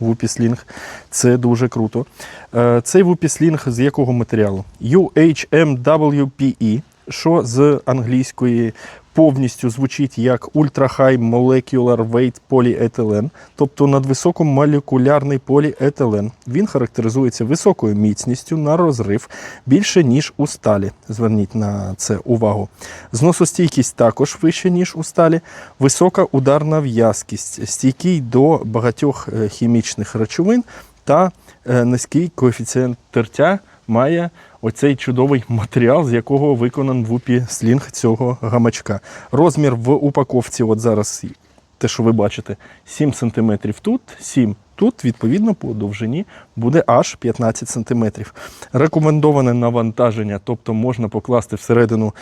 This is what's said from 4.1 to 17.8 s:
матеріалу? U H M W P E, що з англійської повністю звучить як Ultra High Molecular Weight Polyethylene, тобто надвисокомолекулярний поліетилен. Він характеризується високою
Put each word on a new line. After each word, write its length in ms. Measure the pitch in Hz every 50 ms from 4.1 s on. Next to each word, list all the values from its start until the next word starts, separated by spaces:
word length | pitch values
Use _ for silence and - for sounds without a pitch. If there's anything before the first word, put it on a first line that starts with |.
| 127
матеріалу? 520 | 120 117 - - 110 107 101 98 98 95 - - -
U 300 | 110 113 139 190 185 -
H 380 | - 156 156 165 151 - - -
M 340 | - 156 165 151 139 123 123
W 480 | 147 156 160 151 147 147 143 139 135 - -
P 160 | 139 135 - - 117
E, 200 | 110 107 127 - _ _ _ _ -
що 340 | - - - 160 170 170 113
з 360 | 120 117 131 143 147 143 131 -
англійської 880 | - 127 135 117 113 127 127 131 - - - 123 123 120 117 117 113 - - - - - - _ _ -
повністю 560 | - 160 156 135 135 135 120 - - - 123
звучить 480 | 107 120 135 131 - - 143 131 - -
як 300 | 117 127 123 117 - -
Ultra 500 | - 147 151 139 - - 135 131 - -
High 320 | 135 131 131 123 117 113
Molecular 800 | 117 120 123 127 131 131 123 - - 127 120 123 120 117 113 113
Weight 240 | 117 - 127 123 120 - _ -
Polyethylene, 800 | 135 131 120 123 110 - 117 113 - - 117 107 104 104 110 156 - - - - _
тобто 300 | - 147 135 - - 143
надвисокомолекулярний 1500 | 139 139 139 131 135 135 - - 180 175 - 170 156 135 135 147 147 147 143 139 - 131 131 127 135 147 147 135 143 143 131
поліетилен. 920 | - - 135 143 147 151 - - 131 143 147 - 139 117 107 104 101 110 - _ - 123
Він 180 | 120 165 208
характеризується 800 | 214 - 139 123 117 - - 113 113 113 131 135 123 - - 117
високою 500 | 113 147 170 - 214 180 -